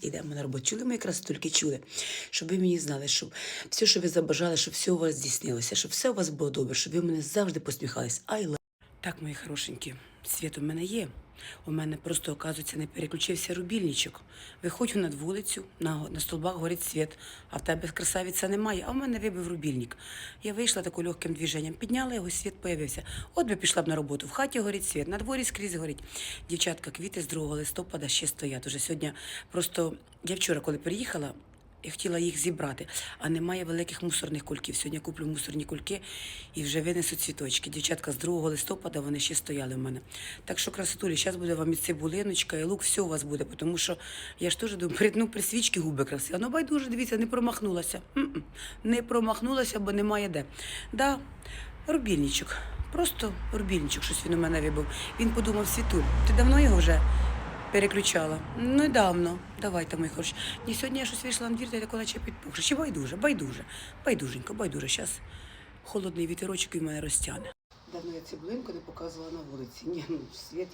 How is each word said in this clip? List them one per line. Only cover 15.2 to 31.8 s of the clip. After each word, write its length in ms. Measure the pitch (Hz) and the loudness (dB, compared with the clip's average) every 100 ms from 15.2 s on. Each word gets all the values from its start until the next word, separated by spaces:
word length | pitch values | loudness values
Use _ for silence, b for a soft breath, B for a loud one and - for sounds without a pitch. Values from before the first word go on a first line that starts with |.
| 160 196 202 - - - | -4 -4 -4 -6 -8 -4
на, 300 | 160 156 151 | -2 -2 -4
на 80 | 156 | -4
столбах 360 | - 165 170 180 | -4 -2 -2 -2
горить 280 | 165 175 | -2 -2
світ, 260 | - 156 156 - B B B | -2 -2 -2 -4 B B B
а 80 | - | -4
в 40 | |
тебе, 260 | - 165 165 | 0 0 -2
красавиця, 600 | - 170 185 185 180 190 | -2 0 0 0 0 2
немає, 360 | 202 214 185 - | 2 2 0 -2
а 40 | |
в 40 | 254 | -2
мене 240 | 269 226 | 0 0
вибив 280 | 214 180 175 | 0 -2 -4
рубільник. 500 | 170 147 127 117 - B B B B | -2 0 0 -2 -8 B B B B
Я 100 | 208 | -4
вийшла 280 | 202 233 190 | 0 2 2
тако 220 | 175 175 | -2 -4
легким 300 | 170 165 165 | -4 -4 -4
движенням, 400 | 156 156 151 156 | -2 -2 -2 -4
підняла 400 | - 233 247 254 | -6 -2 -2 -2
його, 160 | 233 180 | -4 -4
світ 240 | - 202 - | -4 -4 -6
появився. 420 | 180 160 151 - B B B - | -4 -2 -2 -6 B B B 0
От 120 | 247 | 0
би 80 | 202 | 2
пішла 260 | - - | 2 2
б 60 | 165 | 2
на 80 | 156 | 0
роботу, 320 | 143 143 - | 0 -4 -4
в 40 | |
хаті 280 | - 277 277 | -2 0 0
горить 280 | 208 202 - | 0 -2 -2
світ, 200 | 151 147 | -2 -2
на 100 | 202 | -4
дворі 260 | 220 262 | -2 -2
скрізь 320 | 247 - 202 170 | -2 -2 -4 -4
горить. 280 | 160 143 B B B B - | -4 -6 B B B B -6
Дівчатка, 420 | 170 - 160 - | 0 0 0 -6
квіти 300 | - 190 185 | -8 -6 -6
з 60 | 147 | -4
другого 280 | 156 151 151 | -4 -2 -2
листопада 520 | 147 - 180 156 139 | -2 -4 -6 -4 0
ще 200 | - 151 | 0 0
стоять. 400 | - 143 131 - | -2 -4 -4 -4
Уже 120 | 139 | -4
сьогодні 340 | - 156 151 B B B B | -2 -2 -2 B B B B
просто, 420 | 180 175 - 165 - - - | -2 0 0 0 -2 -14 -10
я 120 | 165 185 | -6 -2
вчора, 240 | - 151 | 0 0
коли 180 | 160 147 | 0 -2
приїхала, 560 | 165 202 247 160 143 - - - - - | -2 -4 -2 -4 -4 -8 -18 -20 -20 -14